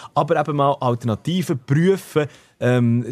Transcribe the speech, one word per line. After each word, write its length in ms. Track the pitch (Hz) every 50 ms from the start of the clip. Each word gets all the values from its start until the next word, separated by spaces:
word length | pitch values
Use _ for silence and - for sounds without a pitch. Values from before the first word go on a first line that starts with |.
| - - -
aber 260 | 143 156 151 170 151
eben 160 | 151 156 147
mal 200 | 147 139 139 139 -
Alternativen 800 | - 127 123 117 - 120 107 98 - - 170 185 160 - 170 120 -
prüfen. 600 | - 139 151 165 185 196 180 - - - 156 151 139 - - - _ _ -
Ähm, 460 | 117 123 123 123 120 117 117 120 120 117